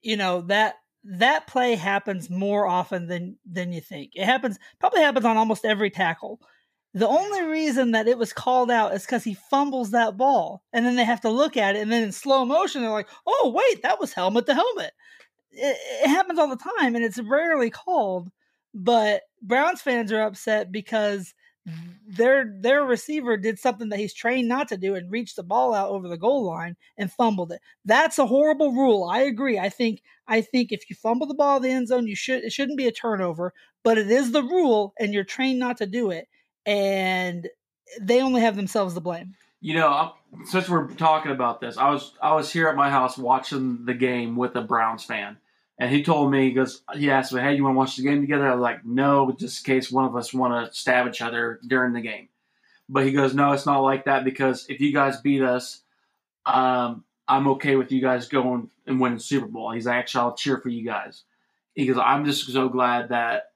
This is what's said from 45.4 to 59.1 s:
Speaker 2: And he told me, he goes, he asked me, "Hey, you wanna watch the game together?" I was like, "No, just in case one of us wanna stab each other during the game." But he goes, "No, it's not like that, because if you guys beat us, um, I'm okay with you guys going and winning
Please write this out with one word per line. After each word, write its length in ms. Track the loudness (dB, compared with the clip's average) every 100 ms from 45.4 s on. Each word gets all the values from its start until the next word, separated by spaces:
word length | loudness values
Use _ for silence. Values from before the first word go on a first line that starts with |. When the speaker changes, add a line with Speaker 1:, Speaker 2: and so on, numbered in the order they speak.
| _ _ _ -4
Speaker 2:
And 120 | 0
he 140 | 2
told 260 | 2 2 4
me, 140 | 4
he 80 | 4
goes, 300 | 2 -2 -4 -14
he 160 | -2 2
asked 220 | 2 0
me, 80 | -2
"Hey, 160 | 0 2
you 80 |
wanna 120 | 2 2
watch 200 | 0 0
the 80 |
game 160 | 0 2
together?" 260 | 2 2 2
I 80 |
was 60 | 2
like, 240 | 0 -4
"No, 480 | -4 0 4 4 2
just 340 | -2 -8 -8 0
in 60 |
case 160 | 0 0
one 140 | 0
of 100 | 0
us 180 | -2 -6
wanna 360 | -2 0 -2 -6
stab 360 | -6 0 0 0
each 140 | -4
other 360 | -6 -4 -4 -6 -2
during 260 | 2 2
the 80 | -2
game." 260 | -6 -12 -16 _ _ _ _ _ -4
But 160 | 0
he 60 | 2
goes, 240 | 2 2
"No, 160 | 2 2
it's 140 | 2 2
not 140 | 2
like 240 | 2 2
that, 180 | 0 0
because 440 | 0 0 0 0 -8
if 120 | -2
you 120 | 0
guys 280 | 2 0 0
beat 220 | 0 2
us, 380 | 2 0 -4 -16 _ _ _ _ _ _ 0
um, 580 | 2 2 2 -2 -6 _ _ 0
I'm 220 | 2 2
okay 260 | 2 2 2
with 140 | 2
you 100 | 0
guys 280 | 2 0 0
going 420 | 0 0 -2 -6 _ -4
and 140 | 0
winning 180 | 0